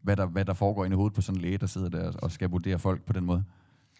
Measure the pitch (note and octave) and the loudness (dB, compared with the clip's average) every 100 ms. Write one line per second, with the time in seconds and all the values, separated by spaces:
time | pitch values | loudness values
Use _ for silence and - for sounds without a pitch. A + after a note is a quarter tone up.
0 | G2+ G2+ F#2 F2+ G2 F#2 G2+ G2+ F#2 F#2+ | 0 2 2 0 -2 2 0 2 2 2
1 | G#2 G2+ F#2+ F#2+ E2+ G2 F#2+ - F2+ E2+ | 2 2 0 -2 -2 -2 -2 -2 -4 -2
2 | F2 F2 F2 - F2+ F2 F2+ F2 F#2+ F2+ | -4 -4 -6 -2 -2 0 0 0 0 -2
3 | - F#2+ F2+ F2 G2 - _ _ _ | 0 0 2 0 0 -8 _ _ _